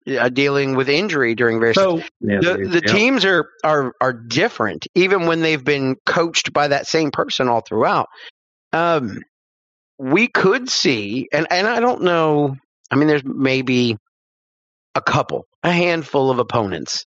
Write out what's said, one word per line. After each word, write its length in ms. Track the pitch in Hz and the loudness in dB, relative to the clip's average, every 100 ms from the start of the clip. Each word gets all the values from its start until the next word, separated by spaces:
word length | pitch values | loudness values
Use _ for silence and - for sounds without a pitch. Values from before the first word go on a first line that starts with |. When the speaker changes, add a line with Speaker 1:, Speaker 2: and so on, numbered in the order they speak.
| - | -8
Speaker 1:
uh, 220 | 131 123 | -2 0
dealing 460 | 127 139 139 135 131 | 2 0 2 0 0
with 120 | 131 | 0
injury 460 | 147 208 156 120 | 0 0 0 0
during 260 | 113 120 113 | 2 0 2
various 140 | 117 | 2
Speaker 2:
So 260 | 113 190 165 - _ | 2 2 0 -6 _
Speaker 3:
Yeah, 180 | - 101 | -4 0
Speaker 1:
the, 160 | 170 196 | 0 0
Speaker 3:
they, 240 | 185 170 | -2 0
Speaker 1:
the 20 | 101 | 2
Speaker 3:
yeah. 60 | |
Speaker 1:
teams 320 | 202 233 262 190 | 2 2 2 2
are, 240 | 175 - _ | 0 -2 _
are, 300 | 156 151 127 - | 0 0 0 -2
are 140 | 127 | -2
different, 720 | 120 117 123 226 - 110 78 - | -2 -4 -2 -2 0 -4 -4 -4
even 320 | 170 185 196 170 | 0 2 2 2
when 160 | 165 | 2
they've 200 | 160 151 | 0 0
been 340 | 131 143 131 131 - | 0 0 0 -2 -2
coached 480 | - 170 160 - | 0 0 -2 -2
by 140 | 151 147 | 0 0
that 180 | 139 - | 0 0
same 240 | 160 151 | -2 -2
person 380 | - 269 - 127 | -2 -4 -2 0
all 120 | 117 | 0
throughout. 460 | - 107 151 175 - - - _ _ _ _ | -2 0 0 0 -2 -10 -20 _ _ _ _
Um, 460 | 160 170 160 120 110 - _ _ _ _ _ _ - | -2 0 0 -2 -10 -16 _ _ _ _ _ _ -12
we 300 | 131 165 240 | -2 0 2
could 400 | - 185 254 254 | 2 2 2 -2
see, 600 | - 180 117 101 123 - | -2 0 0 -2 -6 -4
and, 140 | 147 160 | -4 0
and 160 | 180 208 | 0 0
I 140 | 233 | 2
don't 220 | 247 - | 0 0
know, 540 | 180 170 160 147 143 135 _ _ _ | 0 2 2 2 0 -4 _ _ _
I 60 | 131 | 2
mean, 120 | 151 | 4
there's 160 | 147 | 2
maybe 720 | 135 135 135 131 127 123 120 110 _ _ _ _ _ _ _ _ _ | -2 -2 0 0 0 2 0 -2 _ _ _ _ _ _ _ _ _
a 60 | 135 | -4
couple, 440 | - 151 - 65 - _ | -2 -2 -2 -6 -10 _
a 80 | 160 | -2
handful 580 | 175 175 165 143 143 135 | 0 0 -2 -2 0 2
of 80 | 123 | 0
opponents 680 | 117 123 101 85 - - - | 0 -2 -2 -6 -8 -10 -10